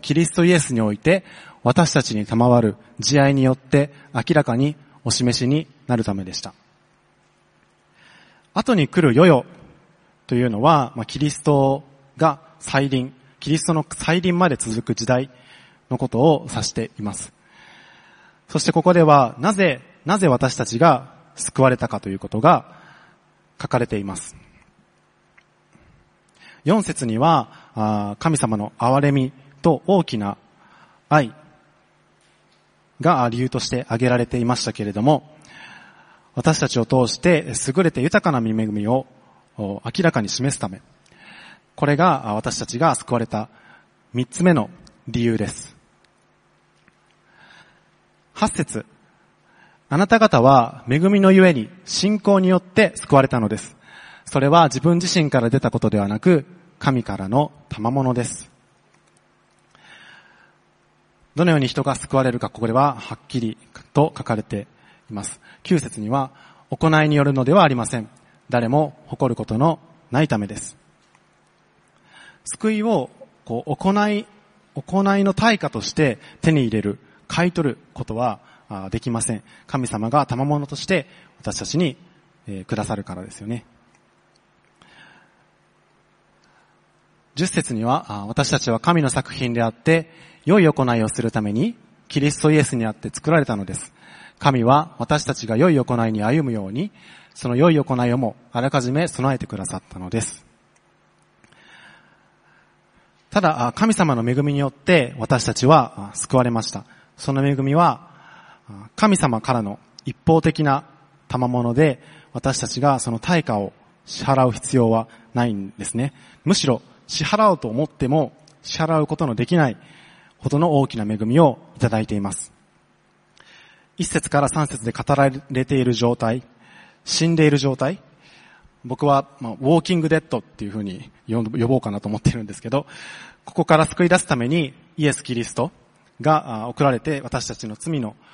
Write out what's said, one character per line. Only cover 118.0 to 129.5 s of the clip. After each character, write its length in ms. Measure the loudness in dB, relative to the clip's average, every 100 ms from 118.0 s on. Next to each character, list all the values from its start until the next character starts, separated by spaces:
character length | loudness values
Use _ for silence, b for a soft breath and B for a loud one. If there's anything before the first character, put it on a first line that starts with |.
| 0
も、 260 | 0 0 -6 _ _
支 160 | -14 -6
払 220 | 0 0
う 60 | 0
こ 100 | -2
と 80 | -4
の 80 |
で 140 | -2 0
き 100 | 2
な 120 | 2
い 80 | 0 b b b b b _
ほ 120 | -4
ど 100 | 0
の 140 | 2
大 120 | 2 0
き 120 | -2
な 140 | -6
恵 60 | -4 0
み 140 | 4
を 180 | 4 2 -10 -4
い 40 |
た 100 | -2
だ 100 | 0
い 60 | -2
て 80 |
い 80 | -4
ま 120 | -6
す。 200 | -8 -12 _ _ _ _ _ _ _ _ _ b b b b b -8
一 80 | -4
節 220 | -4 -2
か 120 | 0
ら 60 | 0
三 200 | 0 -4
節 180 | -4 -8
で 60 |
語 240 | -8 -2 2
ら 160 | 2 0 -6
れ 160 | -6 -2
て 160 | 0
い 20 |
る 80 | 0
状 240 | 2 0 0
態、 280 | -2 -4 -8 _ b b b b
死 240 | -8 -2 0
ん 80 | 4
で 120 | 4
い 20 |
る 80 | 4
状 180 | 0 -2
態、 240 | -4 -6 -14 _ b b b b b _ -12
僕 220 | -4 2
は、 200 | 2 0 _
ま 100 |
あ、 40 | -12